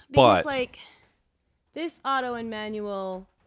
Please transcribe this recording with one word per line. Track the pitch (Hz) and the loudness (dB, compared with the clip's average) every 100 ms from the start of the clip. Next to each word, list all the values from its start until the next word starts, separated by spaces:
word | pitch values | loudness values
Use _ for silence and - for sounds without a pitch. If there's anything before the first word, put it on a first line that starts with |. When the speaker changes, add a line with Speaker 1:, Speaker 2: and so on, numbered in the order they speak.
| _ | _
Speaker 1:
Because, | 269 247 - | 6 8 6
Speaker 2:
But | 302 | 2
Speaker 1:
like, | 262 254 - - _ _ _ _ _ _ _ _ | -2 -6 -10 -20 _ _ _ _ _ _ _ _
this | 294 330 - | -10 -10 -8
auto | 262 269 247 | -6 -4 -4
and | 240 226 | -8 -10
manual, | 214 214 214 208 196 190 185 196 _ | -10 -8 -8 -8 -8 -8 -10 -14 _